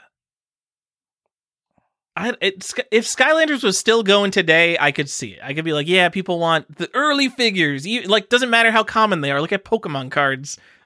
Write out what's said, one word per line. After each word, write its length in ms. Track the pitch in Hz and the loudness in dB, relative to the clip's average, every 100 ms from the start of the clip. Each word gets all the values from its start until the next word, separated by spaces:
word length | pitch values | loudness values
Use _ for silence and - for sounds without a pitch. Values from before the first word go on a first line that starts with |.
| _ _ _ _ _ _ _ _ _ _ _ _ _ _ _ _ _ _ _ _ _ - | _ _ _ _ _ _ _ _ _ _ _ _ _ _ _ _ _ _ _ _ _ -8
I, 160 | 214 - | -6 -4
it's, 340 | 196 190 - - - | -4 -4 -10 -8 0
if 140 | 220 220 | 0 0
Skylanders 560 | - 262 320 320 277 | 0 2 2 2 0
was 140 | 220 185 | -2 0
still 240 | - 226 | 2 2
going 300 | 196 202 202 | 4 4 4
today, 460 | 196 165 160 170 170 | 0 4 4 4 2
I 120 | 147 | 0
could 160 | 143 143 | 0 -6
see 220 | - 117 | -8 -12
it. 60 | 90 | -14
I 100 | 135 | -10
could 120 | 147 160 | -6 -4
be 80 | |
like, 140 | 147 147 | -4 0
"Yeah, 200 | 185 180 | 2 2
people 320 | 190 185 175 | -2 -6 -2
want 380 | 165 160 - - | 0 -2 -4 -10
the 120 | 170 | -6
early 340 | 247 302 285 269 | -2 0 0 -2
figures." 580 | - 233 190 156 139 160 | 0 0 2 0 -2 -4
You, 180 | 240 | -6
like, 260 | 185 214 - | 0 0 2
doesn't 200 | 247 247 | 0 2
matter 220 | 233 226 | 2 4
how 120 | 220 214 | 2 0
common 340 | 220 220 175 | 2 2 2
they 120 | 143 | 0
are. 100 | 143 | -2
Look 100 | 160 | -2
at 140 | - - | -4 -2
Pokemon 460 | 220 190 143 127 | -4 -2 -8 -4
cards. 460 | - 143 131 143 - _ _ | 0 0 -2 -8 -16 _ _